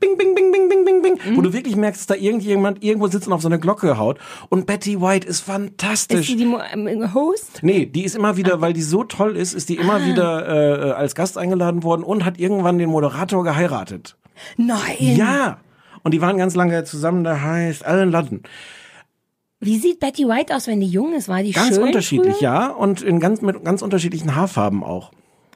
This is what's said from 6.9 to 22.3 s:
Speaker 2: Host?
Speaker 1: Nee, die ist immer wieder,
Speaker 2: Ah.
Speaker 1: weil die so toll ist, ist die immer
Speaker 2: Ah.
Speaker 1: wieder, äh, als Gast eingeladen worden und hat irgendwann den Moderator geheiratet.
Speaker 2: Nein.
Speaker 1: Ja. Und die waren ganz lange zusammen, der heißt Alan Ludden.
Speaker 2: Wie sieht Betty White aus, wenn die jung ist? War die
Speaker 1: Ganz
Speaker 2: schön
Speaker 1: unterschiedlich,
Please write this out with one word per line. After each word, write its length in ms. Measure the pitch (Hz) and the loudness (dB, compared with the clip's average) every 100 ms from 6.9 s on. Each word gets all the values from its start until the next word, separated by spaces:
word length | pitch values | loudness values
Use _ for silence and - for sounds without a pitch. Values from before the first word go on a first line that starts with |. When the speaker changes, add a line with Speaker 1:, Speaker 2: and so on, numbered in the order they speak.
| 226 220 | -4 0
Speaker 2:
Host? 460 | 233 311 427 - - | 2 2 0 -6 0
Speaker 1:
Nee, 240 | 160 196 120 | 2 4 2
die 180 | 156 | -2
ist 100 | 190 | -4
immer 220 | 220 208 185 | 0 0 2
wieder, 180 | 190 170 | 2 2
Speaker 2:
Ah. 40 | |
Speaker 1:
weil 120 | 165 | 0
die 100 | 165 | 0
so 200 | 151 190 | 0 -2
toll 320 | 247 - 214 175 | -2 -2 0 0
ist, 180 | 180 | -4
ist 140 | 185 143 | -6 -4
die 80 | 170 | 0
immer 180 | 175 | 2
Speaker 2:
Ah. 120 | 208 180 | 2 2
Speaker 1:
wieder, 840 | 185 170 160 160 151 147 143 143 | 2 2 0 0 2 4 2 0
äh, 20 | |
als 220 | 131 143 | -2 -2
Gast 240 | - 185 185 | -2 -4 -4
eingeladen 440 | 180 185 175 175 | -2 0 0 0
worden 220 | 165 165 | 0 0
und 200 | 170 208 | 0 -2
hat 140 | 180 175 | -2 -2
irgendwann 400 | 180 202 175 175 | -2 0 2 2
den 120 | 165 | 2
Moderator 520 | 160 143 131 185 190 | 0 0 -2 -2 -2
geheiratet. 720 | 170 147 175 120 90 95 - - _ - - - | 0 0 0 -2 -8 -14 -16 -20 _ -20 -8 -2
Speaker 2:
Nein. 220 | 240 214 - - | 0 -2 -4 0
Speaker 1:
Ja. 600 | 127 165 226 277 233 - _ _ _ - | 2 4 2 2 -2 -4 _ _ _ -6
Und 80 | 165 | -2
die 80 | 160 | 2
waren 160 | 175 196 | 2 2
ganz 180 | 185 | 0
lange 300 | 180 175 170 | 2 0 0
zusammen, 400 | 160 151 160 180 | -4 -4 -2 0
der 180 | 165 147 | 0 -2
heißt 420 | 147 165 170 143 | -2 -2 -2 -4
Alan 260 | - 185 190 | 0 2 2
Ludden. 300 | 165 135 104 - - - - - - _ _ _ _ _ _ | 2 -2 -8 -12 -20 -20 -20 -20 -20 _ _ _ _ _ _
Speaker 2:
Wie 180 | 196 220 | -2 0
sieht 200 | 349 349 | 0 0
Betty 280 | 277 302 254 | -4 0 0
White 260 | 233 302 | 0 0
aus, 120 | 294 - | -4 -2
wenn 120 | 214 | 0
die 60 | 190 | 0
jung 280 | 185 302 | 0 0
ist? 140 | 320 196 | -2 -2
War 140 | 185 | -2
die 100 | 202 | 0
Speaker 1:
Ganz 220 | 170 240 | 2 2
Speaker 2:
schön 80 | 196 | 4
Speaker 1:
unterschiedlich, 500 | 254 220 - 147 190 | 4 2 2 2 2